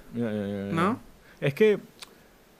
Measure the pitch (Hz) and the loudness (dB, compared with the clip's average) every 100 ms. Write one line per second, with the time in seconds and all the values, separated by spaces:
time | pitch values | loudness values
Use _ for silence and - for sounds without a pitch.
0 | - 117 117 107 101 101 98 165 180 254 | -10 -6 -2 -2 -4 -4 -4 0 0 -2
1 | - - - - 147 139 214 202 - - | -8 -20 -20 -4 -4 4 4 4 -2 -20
2 | - - - - - - | -20 -20 -20 -20 -20 -20